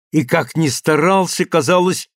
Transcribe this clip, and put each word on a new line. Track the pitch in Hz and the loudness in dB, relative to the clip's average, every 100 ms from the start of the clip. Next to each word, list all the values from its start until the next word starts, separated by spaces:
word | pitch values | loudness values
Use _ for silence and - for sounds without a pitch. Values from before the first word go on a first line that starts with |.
| _ | _
и, | 151 | -2
как | 127 170 139 156 | 0 -2 -2 -2
ни | 160 | -2
старался, | 123 - 156 165 190 175 - | -2 0 2 2 2 0 -4
казалось, | 175 165 131 180 180 175 - | -2 0 2 2 2 -2 -8